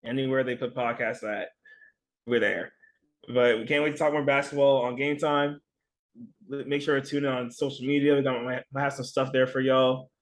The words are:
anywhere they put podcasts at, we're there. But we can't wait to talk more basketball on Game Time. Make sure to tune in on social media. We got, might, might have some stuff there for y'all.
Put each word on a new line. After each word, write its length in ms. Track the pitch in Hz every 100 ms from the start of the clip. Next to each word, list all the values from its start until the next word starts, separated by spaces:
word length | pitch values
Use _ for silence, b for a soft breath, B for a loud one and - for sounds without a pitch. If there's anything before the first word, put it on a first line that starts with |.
anywhere 400 | 117 131 135 131
they 100 | 127
put 200 | 120 123
podcasts 500 | 120 120 117 113 113
at, 240 | 107 104 92 _ B B B B _ _ -
we're 140 | 120
there. 320 | 104 90 - _ b b _ _ -
But 260 | 123 123 113
we 80 | 120
can't 160 | 147
wait 100 | 151
to 40 | 143
talk 160 | 156
more 120 | 151
basketball 580 | 139 139 143 143 139 135
on 140 | 123 123
Game 200 | 143 147
Time. 440 | 151 147 143 143 _ _ _ _ _ 113 120 _ -
Make 340 | 139 131 143
sure 180 | 143 139
to 60 | 135
tune 180 | 143
in 60 | 139
on 180 | 127 120
social 360 | - 139 131 127
media. 280 | 143 143
We 80 | 143
got, 220 | 135 123
might, 200 | 123 127 -
might 100 | 139
have 100 | 143
some 120 | 139
stuff 280 | 127 - 131
there 140 | 135 127
for 140 | 135
y'all. 500 | 131 131 131 131 - _